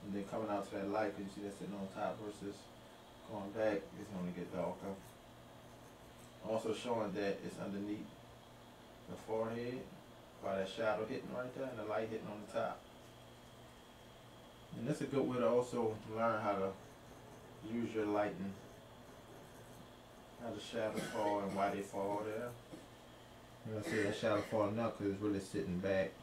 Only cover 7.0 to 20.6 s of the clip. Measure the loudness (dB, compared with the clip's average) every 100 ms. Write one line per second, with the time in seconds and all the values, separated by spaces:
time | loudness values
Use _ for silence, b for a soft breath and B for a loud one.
7 | 4 4 4 2 -2 -4 -2 0 0 -2
8 | -4 -12 -16 -16 -16 -16 -16 -16 -16 -16
9 | -10 -8 0 2 2 2 0 -2 -6 -12
10 | -16 -16 -16 -4 2 2 2 4 4 4
11 | 2 -2 -2 -2 -2 -2 -2 -2 0 0
12 | 2 -2 -4 -6 -2 0 2 -2 -10 -16
13 | -16 -16 -16 -16 -16 -16 -16 -16 -18 -16
14 | -16 -16 -16 -16 -16 -16 -10 -2 2 2
15 | 4 4 4 6 8 8 6 4 2 2
16 | -4 2 4 6 4 4 2 0 -10 -16
17 | -16 -16 -16 -16 -16 -10 -2 0 2 2
18 | 4 4 4 2 -4 -4 -12 -16 -16 -16
19 | -16 -16 -16 -16 -16 -16 -16 -16 -16 -16
20 | -18 -18 -16 -8 -4 -4